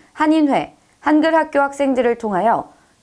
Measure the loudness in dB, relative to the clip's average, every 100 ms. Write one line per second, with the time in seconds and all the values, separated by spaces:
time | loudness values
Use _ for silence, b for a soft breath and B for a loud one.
0 | B -4 0 2 2 0 -4 -12 b b
1 | 0 2 2 0 0 -2 -2 -2 -2 0
2 | 0 -2 -4 -2 0 0 -4 b b b